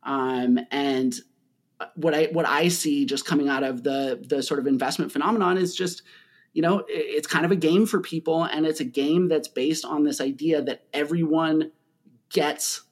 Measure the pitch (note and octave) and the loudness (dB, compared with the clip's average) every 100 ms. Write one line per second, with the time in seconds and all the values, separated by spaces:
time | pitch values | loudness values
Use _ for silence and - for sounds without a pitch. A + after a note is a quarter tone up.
0 | - C#3 C3 B2+ B2 B2 - C#3+ C#3 C3 | -4 -2 0 0 2 2 2 -2 0 0
1 | C3 B2 - _ _ _ _ _ - - | 0 -4 -14 _ _ _ _ _ -14 -2
2 | D#3+ D3+ D#3 D#3+ D#3 C#3+ F3 F3 D#3 C#3+ | 0 2 2 0 0 2 2 0 0 0
3 | C3+ C#3 - D3 C#3 C3+ C3+ B2 C3+ C#3 | 0 -2 -2 0 2 0 -2 -2 -2 -2
4 | C3+ B2 - C#3+ C3 C#3+ C3+ C3+ C3 - | -2 -4 -2 -2 -2 -2 2 2 0 -2
5 | E3 - D#3 A3+ F3+ F#3 F3+ - F3+ - | -4 0 0 2 2 2 0 -2 -6 -6
6 | - - _ _ _ - E3+ G3 - - | -16 -20 _ _ _ 0 2 2 0 -6
7 | - D3+ D3+ - E3+ F#3+ D#3+ F3+ A3 F#3+ | -2 -4 -2 0 2 2 4 4 4 0
8 | - E3 D#3+ D#3+ E3 D3+ D#3+ D#3 B2+ C3 | -2 -6 -2 0 0 0 -2 0 -4 -2
9 | C#3 E3+ F3+ D#3 - - C3+ D#3 - D3+ | 2 2 2 0 -2 -4 -2 -2 -4 0
10 | D3 C3+ C#3 C3+ D#3 D3+ C3 B2 _ D3+ | 0 0 -4 -2 0 0 0 -6 _ -4
11 | D3 E3+ E3 D#3 D#3+ D#3 D#3 _ _ _ | -2 0 2 2 2 0 0 _ _ _
12 | _ _ _ - D3 - - - _ | _ _ _ 0 0 -2 -6 -8 _